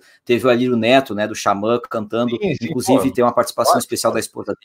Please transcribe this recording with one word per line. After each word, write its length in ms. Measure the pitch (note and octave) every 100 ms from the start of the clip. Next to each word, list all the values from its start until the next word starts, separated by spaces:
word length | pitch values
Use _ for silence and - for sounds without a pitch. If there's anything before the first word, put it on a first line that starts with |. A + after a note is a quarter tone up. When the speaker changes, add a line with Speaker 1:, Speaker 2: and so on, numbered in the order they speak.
| _ _ -
Speaker 1:
teve 220 | A#2+ B2+
o 20 |
Alírio 280 | A#2+ B2+ A#2+
Neto, 360 | A2+ C3+ C3
né, 140 | G#2 G#2
do 80 | G#2
Xamã, 440 | A2 G2 G#2+ A#2+ -
cantando, 400 | A2+ G#2 A2+ A#2+
Speaker 2:
Sim, 240 | A2+ G3+ C#3+
sim, 100 | -
Speaker 1:
inclusive 440 | C3 B2+ - D#3+
Speaker 2:
pô. 40 |
Speaker 1:
tem 100 | -
uma 100 | A#2+
participação 400 | A#2+ A#2 - A#2+
Speaker 2:
Ótimo. 60 | E3+
Speaker 1:
especial 300 | - A2+ A#2
da 60 | A2+
esposa 360 | - A#2 G#2 -